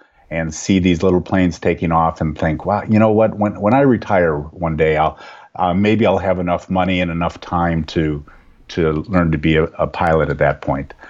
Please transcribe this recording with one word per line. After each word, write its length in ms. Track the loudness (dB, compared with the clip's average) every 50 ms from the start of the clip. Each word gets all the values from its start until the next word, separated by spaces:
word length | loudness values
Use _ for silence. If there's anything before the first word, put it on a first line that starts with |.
| -20 _ _ _ _ -10
and 240 | -6 -6 -6 -6 -8
see 240 | -8 -2 0 2 2
these 240 | 4 2 2 2 2
little 180 | 2 2 2
planes 380 | 0 0 0 2 2 2 0 -2
taking 340 | -2 -2 -2 0 -2 0 0
off 300 | 2 2 0 -2 -2 -4
and 160 | -4 -4 -2
think, 260 | -2 -2 -2 -2 -2
"Wow, 180 | -2 -2 -2 0 0
you 100 | 2 4
know 140 | 4 4 4
what? 260 | 4 2 2 0 -2
When, 220 | -4 -4 -4 -2
when 140 | 0 2 2
I 60 | 4
retire 580 | 4 4 2 2 0 0 0 2 2 2 0 -2
one 360 | -6 -8 -10 -6 -4 -4 0
day, 220 | 0 2 2 2
I'll, 220 | 2 0 -2 -2 -6 -18 -20 -20 -20 -20 -16 -6
uh, 180 | -2 -2 0 0
maybe 320 | 2 2 2 2 4 4
I'll 100 | 2 2
have 220 | 2 0 0 -2 -2
enough 320 | 0 -2 -2 -4 -4 -4
money 320 | -2 0 0 0 0 0 0
and 80 | -2
enough 280 | -2 -2 -4 -4 -6 -8 -10
time 420 | -4 -2 0 0 0 0 -2 -4
to, 400 | -4 -2 -2 -2 -2 -2 -6 -8 -14 -20 -20 -20 -20 -20 _ -20 -10
to 360 | -4 -2 0 0 0 -2 -4
learn 260 | -2 0 0 2 2 0
to 60 | 0
be 180 | 0 2 2
a, 80 | 2 0
a 220 | 0 -2 -4 -4
pilot 440 | -4 -2 -2 0 0 2 2 0 0
at 80 | 0 0
that 240 | 0 0 0 -2 -4
point." 320 | -6 -6 -6 -6 -10 -14 _ -20 -20